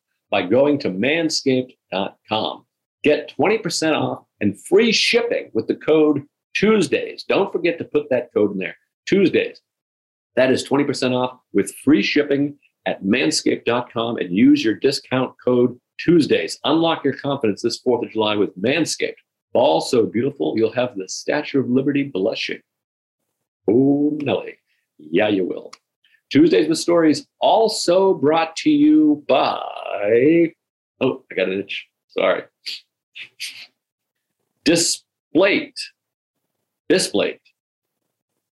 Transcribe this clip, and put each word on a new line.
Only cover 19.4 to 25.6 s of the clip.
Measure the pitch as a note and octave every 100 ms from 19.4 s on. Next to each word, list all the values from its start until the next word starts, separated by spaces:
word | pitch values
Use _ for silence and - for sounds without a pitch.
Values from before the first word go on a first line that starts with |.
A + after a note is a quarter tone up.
| _
Balls | - C3 D#3+ -
so | B2 G2+
beautiful, | G#2+ C3 - - G#2+
you'll | A2
have | B2+ B2 G2
the | F#2+
Statue | - - D3 D3+ C#3
of | A#2+
Liberty | B2 C#3+ C#3+
blushing. | C#3 F#2 G2+ - - - _ _ _ _ _ _ _ _ _ _ -
Oh, | A2+ C#3 C#3+ D3 D3+
Nelly. | C#3 F#2 - - _ _ _ _
Yeah, | D2+ E2 G#2+
you | G2+
will. | F2 -